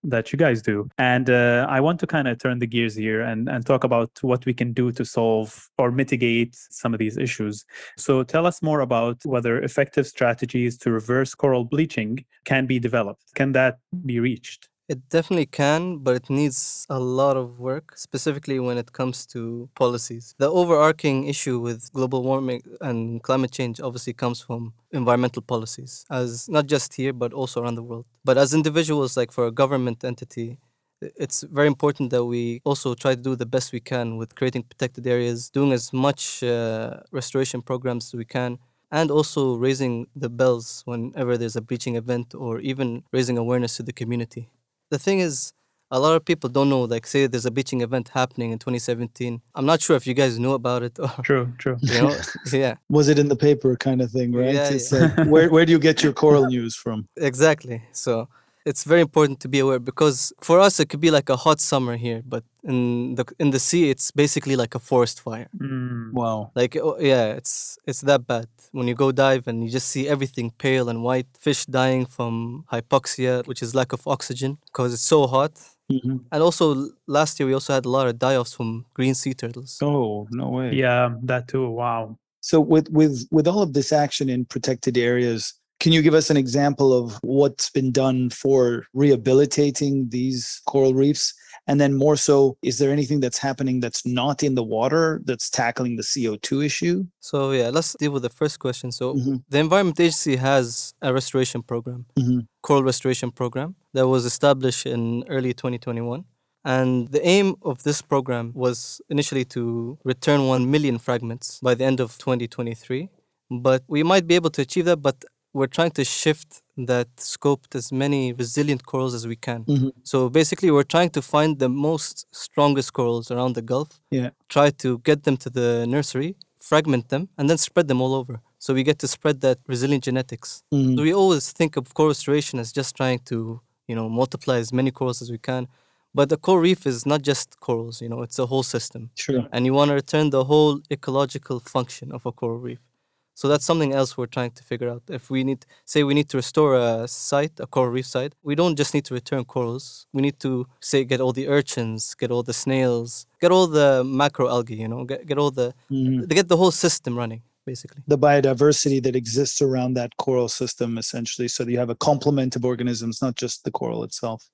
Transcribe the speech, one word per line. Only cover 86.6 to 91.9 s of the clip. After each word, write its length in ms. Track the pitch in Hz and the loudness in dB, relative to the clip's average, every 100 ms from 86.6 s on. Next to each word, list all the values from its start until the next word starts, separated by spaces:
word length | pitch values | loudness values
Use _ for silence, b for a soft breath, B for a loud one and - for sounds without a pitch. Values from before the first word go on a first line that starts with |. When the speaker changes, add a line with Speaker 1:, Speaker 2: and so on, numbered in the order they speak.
| 143 131 135 127 | 2 4 4 4
Speaker 3:
of 220 | 120 107 | 2 -8
what's 460 | 117 135 143 139 - | -2 4 2 2 -4
been 220 | 143 131 | 0 0
done 400 | 127 135 127 127 | 2 2 2 -2
for 560 | - 135 135 123 117 - | -2 2 4 4 0 -6
rehabilitating 1120 | 127 143 127 113 131 143 - 147 131 143 139 127 | 2 4 4 6 4 4 2 0 0 -2 0 -2
these 500 | 123 131 127 120 - - | -2 -2 -4 -6 -8 -2
coral 280 | 139 135 | 4 4
reefs? 400 | 131 139 151 - - B B - | 6 4 2 -2 -6 B B 0
And 120 | 143 | 2
then 140 | 143 | 4